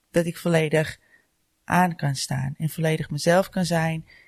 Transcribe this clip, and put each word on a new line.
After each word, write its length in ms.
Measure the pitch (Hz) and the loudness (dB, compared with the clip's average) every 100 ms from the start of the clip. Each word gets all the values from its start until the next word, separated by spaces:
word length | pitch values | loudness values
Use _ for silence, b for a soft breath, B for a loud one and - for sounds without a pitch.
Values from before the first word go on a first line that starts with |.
| _ | _
dat 160 | 170 170 | -2 -2
ik 100 | - | -2
volledig 640 | 175 165 156 156 156 - _ _ _ _ _ _ | 0 2 2 2 0 -6 _ _ _ _ _ _
aan 320 | - 175 180 165 | -2 2 2 0
kan 180 | 143 | -4
staan 400 | 135 - 131 135 147 | -4 -4 -4 -4 -4
en 120 | 156 | -6
volledig 420 | - 160 156 147 | -2 0 0 -2
mezelf 380 | 147 170 175 190 | -2 2 4 2
kan 160 | 185 | -2
zijn. 420 | 165 170 160 160 - - | 0 0 0 -4 -8 -20